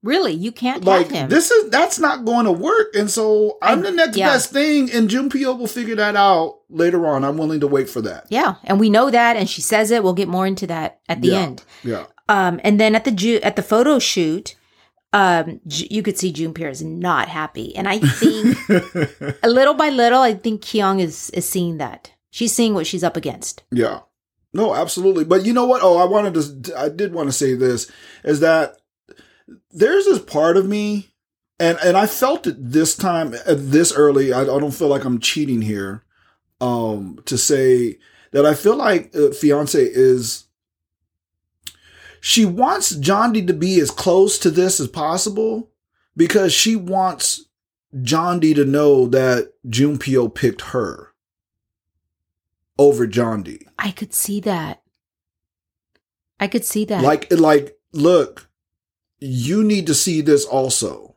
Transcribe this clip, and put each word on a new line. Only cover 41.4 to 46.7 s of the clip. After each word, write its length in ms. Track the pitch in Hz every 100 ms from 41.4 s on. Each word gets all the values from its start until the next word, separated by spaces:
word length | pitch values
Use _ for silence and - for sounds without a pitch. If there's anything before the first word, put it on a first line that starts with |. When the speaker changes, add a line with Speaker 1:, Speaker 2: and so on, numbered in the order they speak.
| _ _ - _ _ _ - -
Speaker 2:
she 260 | - 233 208
wants 500 | 175 262 392 - 156
Jondi 500 | 143 196 240 220 180
to 60 |
be 260 | 160 175 185
as 120 | 143
close 460 | - - 180 202 -
to 120 | 170
this 280 | 160 185 185
as 80 | 135
possible 840 | 165 151 175 214 202 220 220 233 _ _ _ _ -
because 380 | 165 208 190
she 220 | - 226